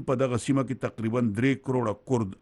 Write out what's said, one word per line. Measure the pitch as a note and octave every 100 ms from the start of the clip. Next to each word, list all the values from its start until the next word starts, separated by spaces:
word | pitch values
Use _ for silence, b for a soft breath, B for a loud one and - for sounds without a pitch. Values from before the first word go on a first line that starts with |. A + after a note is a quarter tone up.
| C#3+
په | B2+
دغه | C3 A#2+
سیمه | - C3+ A#2+
کې | B2
تقریباً | A#2+ - A2 A#2+ A#2+ G2+
درې | C3 C3 -
کروړه | B2+ A2+ G2+ -
کرد | B2 G2+ -